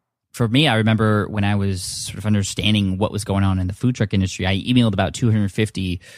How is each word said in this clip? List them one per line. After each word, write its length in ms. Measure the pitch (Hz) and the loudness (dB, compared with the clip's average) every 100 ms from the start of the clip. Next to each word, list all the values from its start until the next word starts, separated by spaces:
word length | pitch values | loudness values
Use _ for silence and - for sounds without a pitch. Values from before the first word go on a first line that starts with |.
| _ _ _ | _ _ _
for 140 | - 117 | -4 0
me, 220 | 123 156 | 2 4
I 80 | 110 | 4
remember 500 | 110 110 110 107 98 | 4 4 4 2 0
when 140 | 104 | 0
I 140 | 101 104 | 0 0
was 260 | 98 92 | 0 -2
sort 360 | - - - - | -6 -10 -10 -6
of 60 | |
understanding 720 | 104 104 98 - 107 107 98 92 | 0 0 0 -2 0 2 0 0
what 140 | 107 | -2
was 140 | 104 | -2
going 180 | 101 98 | -2 0
on 160 | 98 92 | 2 0
in 80 | 92 | -2
the 80 | |
food 220 | - 120 123 | -2 -2 0
truck 180 | 104 | 0
industry, 320 | 98 95 - 92 | 0 0 -2 -2
I 120 | 98 | -2
emailed 340 | 98 127 117 | 0 2 2
about 200 | 98 95 | 2 -2
two 160 | - 120 | 0 0
hundred 220 | 110 98 | 2 0
fifty 500 | - 110 - 92 87 - | 0 -2 -2 -4 -6 -8